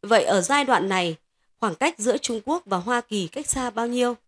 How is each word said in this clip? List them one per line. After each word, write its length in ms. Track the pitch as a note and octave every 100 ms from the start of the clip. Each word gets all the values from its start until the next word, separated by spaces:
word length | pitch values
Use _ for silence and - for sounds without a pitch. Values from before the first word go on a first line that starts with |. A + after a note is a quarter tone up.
Vậy 220 | G3+ A3
ở 160 | - G3
giai 240 | F3 C#4
đoạn 240 | C4+ A3+ F#3+
này, 280 | F#3+ F3 D#3+ _ _ _ _
khoảng 140 | A3
cách 200 | E3 D4 D#4+
giữa 180 | G#3+ C#4+
Trung 240 | - A3+
Quốc 180 | G#3 E4 G#3
và 100 | F#3+
Hoa 240 | F3+ B3
Kỳ 280 | A#3+ G#3+ F3
cách 200 | - D4+
xa 220 | C4+ B3
bao 160 | A3 A#3+
nhiêu? 280 | B3 B3 A#3